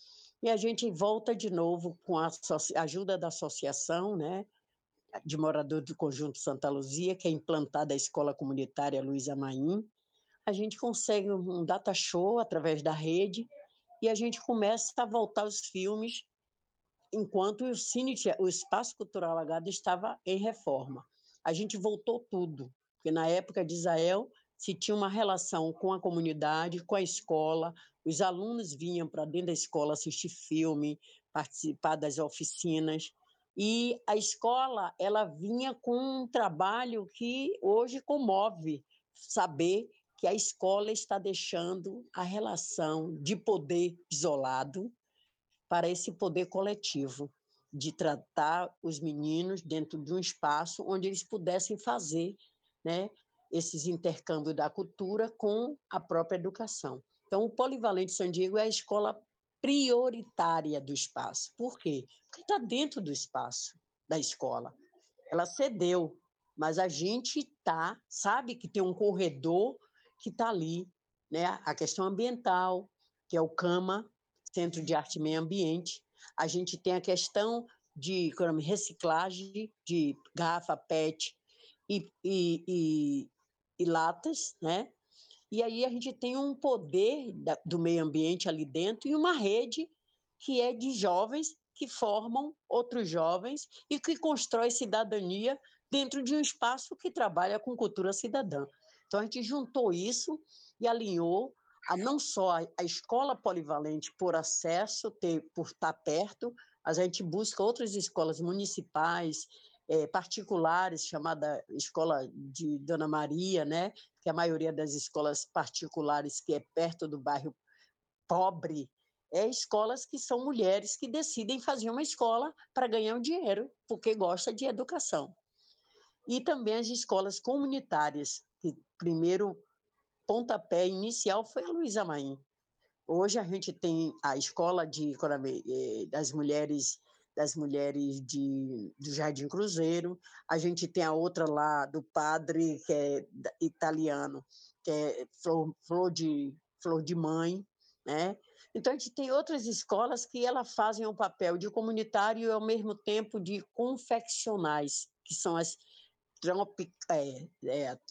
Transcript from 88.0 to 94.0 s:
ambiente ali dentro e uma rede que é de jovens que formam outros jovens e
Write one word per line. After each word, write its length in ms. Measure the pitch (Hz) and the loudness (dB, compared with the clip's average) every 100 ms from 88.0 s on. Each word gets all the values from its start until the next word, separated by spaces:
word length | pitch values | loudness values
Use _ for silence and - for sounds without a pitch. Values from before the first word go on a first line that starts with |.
ambiente 460 | 156 147 160 175 185 | 2 2 2 2 -2
ali 160 | 156 | -2
dentro 440 | 151 143 185 233 277 | -4 0 0 -2 0
e 60 | |
uma 180 | 302 330 | 2 4
rede 540 | 330 202 214 240 233 330 _ _ _ _ _ | 4 4 2 2 -4 -6 _ _ _ _ _
que 200 | - 262 | -2 2
é 120 | 240 | 2
de 200 | 233 254 | 0 -4
jovens 640 | 247 190 180 220 285 311 - _ | 0 2 4 2 -2 -6 -8 _
que 120 | - 277 | -10 -10
formam 680 | - 226 208 226 240 294 - - | -2 0 0 0 -2 -4 -8 0
outros 400 | 233 247 240 196 | 0 2 -2 0
jovens 600 | 165 160 180 220 294 - - - | 2 2 2 -2 -8 -10 -18 -6
e 100 | 294 | -4